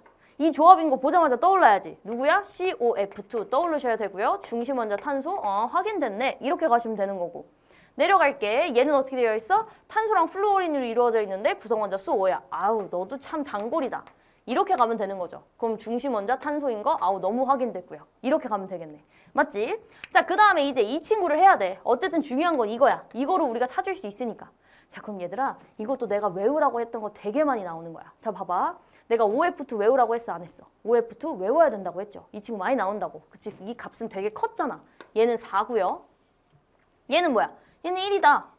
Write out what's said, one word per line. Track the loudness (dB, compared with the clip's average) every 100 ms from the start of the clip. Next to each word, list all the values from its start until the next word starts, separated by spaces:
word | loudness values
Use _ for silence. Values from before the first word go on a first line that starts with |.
| -20 _ _ -2
이 | 0
조합인 | 6 8 8 6
거 | 2
보자마자 | 2 4 4 4
떠올라야지. | 4 6 6 6 0 -14
누구야? | -10 -2 2 0
씨오에프 | 0 -6 -4 0 0 0 -4 -8 -10
투 | -8 -2
떠올리셔야 | 0 0 -2 -2 -2
되고요. | -4 -2 -2 -2
중심 | -4 -6 -4 -4
원자 | -4 -4
탄소, | -4 -4 -4
어, | -4 -4 -2 -2
확인됐네. | -2 -2 -2 -4 -2 -4 -4
이렇게 | -4 -2 2
가시면 | 2 0 -4
되는 | -4 -4
거고. | -8 -10 -18 _ _ _ _
내려갈게. | 0 4 4 4 0 -2 0 2 2
얘는 | 4 2
어떻게 | 0 0
되어 | 0 0
있어? | 0 0 0 -10 -6
탄소랑 | -2 2 2 2
플루오린으로 | 0 2 2 2 -2 0
이루어져 | 2 2 2
있는데 | 0 -2 -2 -2
구성 | -2 -2
원자 | -2 -4
수 | -2
오야. | 0 2 0 -4
아우, | -4 0 0 -2
너도 | -6 -6 -10
참 | -8 -6
단골이다. | -6 -6 -4 -4 -4 -6 -12 _ _ _ -4
이렇게 | 0 2 2
가면 | 2 0
되는 | -4 -6
거죠. | -10 -12 -20 -6
그럼 | -4 -4
중심 | -6 -4 -2 -4
원자 | -2 -4
탄소인 | -4 -4 -4 -2
거, | -2 0
아우, | 0 0
너무 | -2 0 0
확인됐고요. | 0 -2 -6 -12 -18 -20 _
이렇게 | 0 0 0
가면 | -6 -6
되겠네. | -10 -12 -18 _ _ _
맞지? | -2 -2 -2 -4 -6 -10 -20 -2
자, | 0 2
그 | 4
다음에 | 4 4 0
이제 | 0
이 | 0 -2
친구를 | -2 0 2 6
해야 | 8 6
돼. | 2 -2
어쨌든 | 0 0 0 -2
중요한 | -2 0 0 2
건 | 0
이거야. | 4 4 4 -4
이거로 | -4 0 2 2
우리가 | 0 -4
찾을 | -4 -4
수 | -6 -8
있으니까. | -8 -8 -8 -16 _ _ _ _
자, | -16
그럼 | -12 -8
얘들아, | -8 -4 -4 -4 -14 -10
이것도 | -6 -4 -2
내가 | 0 -2
외우라고 | 0 0 2 2 0
했던 | -6 -6
거 | -10
되게 | -10 -4 0
많이 | 0 0
나오는 | -4 -10 -12
거야. | -16 -20 _
자, | -8
봐봐. | -8 -4 -2 -2 -4 _ _ -2
내가 | 2 2
오에프 | 2 0 -2 -8
투 | 0
외우라고 | 4 4 4 0
했어, | -6
안 | -10
했어? | -12 -20 -20 _
오에프 | 0 0 0 -6
투 | -8
외워야 | -4 0 4 4
된다고 | 2 -8 -8
했죠. | -10 -14 -16
이 | -14
친구 | -10 -6
많이 | -2 0
나온다고. | 0 -4 -6 -10 _
그치? | -16 -14 -12
이 | -14 -14
값은 | -14 -12 -10
되게 | -6 -8
컸잖아. | -4 -6 -4 -6 -6 -16 -20 -6 0
얘는 | 2 0
사고요. | -2 -4 0 0 0 -2 -10 _ _ _ _ _ _ _ _ _ -2
얘는 | 2 2
뭐야? | 2 0 -4 _ _ -6
얘는 | -4
일이다. | -2 2 4 4 0